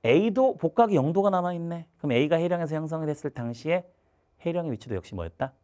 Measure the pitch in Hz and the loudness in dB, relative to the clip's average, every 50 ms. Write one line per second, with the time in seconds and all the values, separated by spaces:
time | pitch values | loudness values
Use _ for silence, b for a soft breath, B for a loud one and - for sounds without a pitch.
0 | - 113 127 165 208 226 196 254 262 262 208 - - 165 - - 233 214 208 151 | 4 6 4 6 4 2 2 2 2 2 2 0 -4 -2 4 4 4 4 4 2
1 | 131 151 165 196 196 202 190 180 175 180 180 170 170 170 170 170 160 _ _ _ | 2 2 0 2 2 2 2 2 0 -2 -4 -4 -6 -6 -8 -8 -10 _ _ _
2 | - 147 123 120 147 151 165 165 170 175 175 175 165 147 156 151 156 156 165 160 | -4 0 2 2 4 4 2 2 2 0 0 -2 -2 -4 -4 -4 -4 -4 -4 -4
3 | 160 151 147 143 - 147 - - 120 117 117 113 123 156 170 185 175 - _ _ | -2 -4 -4 -4 -6 -8 -6 -6 -6 -6 -8 -6 -2 -2 -2 -2 -2 -8 _ _
4 | _ _ _ _ _ _ _ _ - 170 170 175 170 160 120 - - 127 110 92 | _ _ _ _ _ _ _ _ -6 -4 -2 -2 -2 -4 -6 -6 -6 -6 -6 -6
5 | - - - 95 85 85 _ _ 131 131 _ _ | -6 -8 -8 -8 -8 -8 _ _ -8 -8 _ _